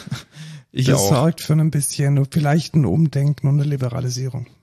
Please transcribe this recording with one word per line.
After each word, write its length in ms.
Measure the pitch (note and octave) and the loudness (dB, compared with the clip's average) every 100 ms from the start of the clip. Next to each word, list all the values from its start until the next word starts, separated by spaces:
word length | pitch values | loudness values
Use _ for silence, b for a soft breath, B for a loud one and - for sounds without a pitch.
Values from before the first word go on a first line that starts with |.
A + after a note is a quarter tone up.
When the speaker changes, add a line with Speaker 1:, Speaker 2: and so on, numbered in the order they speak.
Speaker 1:
<laughs> 40 | - B B D3+ D#3 D3+ B | -8 B B -20 -18 -18 B
ich 140 | C3 B2+ | -2 2
Speaker 2:
Das 120 | - | 2
Speaker 1:
auch. 80 | G2 | 4
Speaker 2:
sorgt 300 | C3+ D#3+ - | 4 2 0
für 120 | - | 0
ein 160 | D#3 D#3 | 2 2
bisschen, 560 | D3 - - C#3 C#3+ C3+ | 0 -4 -2 0 2 0
vielleicht 440 | E3 D3 D#3+ - | 0 2 0 0
ein 100 | - | 0
Umdenken 600 | A2+ D3 D#3+ C#3+ C#3+ C#3+ C#3 | 2 2 2 2 0 0 0
und 100 | D3 | 2
eine 80 | C#3+ | 0
Liberalisierung. 800 | C#3 B2+ B2 B2+ B2 C3 A#2+ A#2+ _ | -2 -4 -4 -6 -6 -6 -8 -12 _